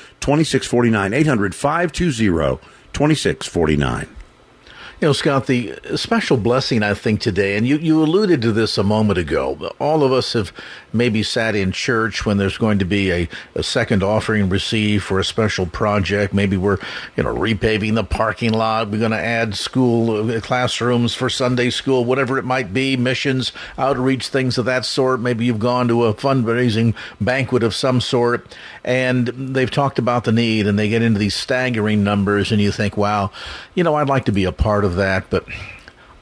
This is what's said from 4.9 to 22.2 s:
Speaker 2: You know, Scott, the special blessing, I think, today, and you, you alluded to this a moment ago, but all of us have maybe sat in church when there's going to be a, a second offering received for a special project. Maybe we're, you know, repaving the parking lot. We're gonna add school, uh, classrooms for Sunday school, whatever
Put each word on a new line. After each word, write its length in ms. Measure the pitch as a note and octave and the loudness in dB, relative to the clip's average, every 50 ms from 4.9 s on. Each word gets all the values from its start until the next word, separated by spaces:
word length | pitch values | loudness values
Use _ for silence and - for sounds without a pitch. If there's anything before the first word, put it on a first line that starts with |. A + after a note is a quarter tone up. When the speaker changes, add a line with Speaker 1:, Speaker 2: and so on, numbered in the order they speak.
| - - | -6 -2
Speaker 2:
You 100 | - D#3 | 0 2
know, 40 | C#3 | 2
Scott, 340 | - - D3+ C#3 C3+ B2+ | 2 0 0 0 0 0
the 320 | - C3 B2 A#2 D2+ C2 - - - - | 0 0 0 -2 -4 -8 -12 -10 -6 -6
special 420 | D3+ - - A#3 A3+ - - D#3 A#2 | -6 -2 0 0 0 2 2 2 2
blessing, 440 | F#2+ A#2 A#2+ C3 B2 - D3 A2+ G#2 | 2 2 2 2 0 0 0 2 2
I 120 | G#2 G2+ | 2 0
think, 260 | - - A#2 G#2+ G2+ | 0 0 0 0 0
today, 380 | - A2+ F#2 F#2+ G2 G2 G2+ G#2+ | 0 0 0 2 2 2 2 0
and 100 | A2+ B2 | 2 2
you, 80 | C#3+ | 2
you 260 | D3+ E3 D#3+ D#3 D#3 D#3+ | 2 2 2 2 4 4
alluded 380 | D#3 E3 G3 A3 F#3 E3+ C3+ | 4 4 2 4 4 2 2
to 100 | A2 A#2 | 2 2
this 280 | G#2 A2 A2 G2+ - - | 2 2 0 0 0 0
a 40 | G2+ | 2
moment 360 | G2 G#2+ A2 A2 G#2 G2 F2+ | 2 2 2 2 2 2 0
ago, 360 | E2+ C#2+ D#2+ C#2+ C2+ C2 C#2 | 0 0 0 -2 0 -2 -4
but 220 | - F2+ - - - | -6 -8 -10 -8 -4
all 240 | C3 C#3+ D#3 D#3+ C#3+ | -2 0 2 2 2
of 80 | C3 | 4
us 220 | C3 B2+ A2 - - | 2 2 0 0 -2
have 220 | A#2+ G2 - - - - - - - - - | -2 -2 -4 -6 -14 -18 -18 -18 -20 -12 -4
maybe 320 | - A2 A#2+ B2 G#2+ A2 G#2 | -2 0 0 2 2 0 0
sat 320 | - - B2 A2+ A2+ G#2 | -2 -2 -2 -2 0 0
in 160 | G#2 G2 F#2 | 0 0 0
church 540 | - - - - B2 A2+ A2 A2 G2 - - | -2 -2 -2 0 0 0 0 -2 -2 -2 -2
when 140 | A2 G#2 G2+ | 0 0 2
there's 180 | G2 G2 - | 2 0 0
going 220 | - A#2+ A2 G#2 G2 | 0 0 2 2 2
to 80 | G2 | 0
be 260 | E2+ G#2 G2+ G2 F#2+ F2 | 0 0 0 2 2 0
a, 160 | F2 F2 E2 - - - - - | 0 -2 -4 -6 -10 -14 -10 -6
a 80 | - - | -6 -4
second 400 | - - B2+ A2+ - A#2 G2 F#2+ | -2 -2 -2 0 0 2 2 2
offering 460 | G2 G#2+ A2 - - A2+ G#2+ G2+ F#2 | 2 2 0 0 0 0 0 0 0
received 560 | F#2+ F#2+ - - - A2 G#2+ G#2 G#2 G2+ F#2 | 0 -2 -2 -2 -2 0 0 2 0 0 0
for 160 | - G2 F#2+ | 0 -2 -2
a 40 | F#2 | -2
special 420 | - - - A2 G2+ - - F#2 | -2 -2 0 0 0 0 -2 -4
project. 680 | E2+ - - A#2+ G#2 G#2 G#2 G2 E2+ G2+ G2+ G#2 G2 - | -4 -4 -2 0 0 2 0 0 0 0 0 0 0 0
Maybe 240 | G2 G2+ G2 G2 | 0 0 2 0
we're, 220 | F#2+ F#2 G2+ G2 F#2 - - - - - - - | 0 2 0 0 0 -2 -6 -12 -12 -14 -8 -4
you 100 | - - | -4 -2
know, 100 | A2+ A2+ | -2 -2
repaving 600 | A#2 F2 A2+ A2+ G2 - A2+ A2 G#2+ G#2 G#2+ A2 | -2 0 0 0 0 0 0 0 0 0 0 0
the 100 | A2+ G2+ | 0 -2
parking 500 | - - - A2+ A2 G#2+ - A#2+ A2+ A2 | -2 -2 -2 -2 -2 -2 -2 0 0 0
lot. 340 | A2 A2 A2 A2 A2 A2+ G2+ | 0 0 0 0 -2 -2 -2
We're 140 | G#2 G#2+ A2+ | -2 -2 0
gonna 140 | A2 A2 | 0 0
add 380 | G#2 - A2+ A#2 A2+ A#2 A2+ G2 | -2 -2 -2 -2 -2 -2 -2 -4
school, 760 | - - - - C3 C3 B2 A#2 A#2 A2+ A2+ A2 G#2 A2 A2+ | -6 -8 -4 0 0 2 2 2 2 2 0 0 0 0 -2
uh, 100 | A#2 A2+ | -2 -4
classrooms 720 | - - C3 B2 B2 A#2 - - A#2 B2 A#2+ A#2+ A#2+ A2+ - | -4 -2 -2 -2 0 -2 -2 -2 0 0 2 2 2 0 -2
for 140 | - C3 B2 | -2 -4 -4
Sunday 400 | A2 - C3 B2 B2+ B2 B2 B2 | -2 -2 -2 0 0 0 0 0
school, 380 | A#2+ - - C3+ C3 B2+ A#2+ | -2 -2 -2 0 0 2 2
whatever 320 | A#2 C3 C3+ | 2 0 0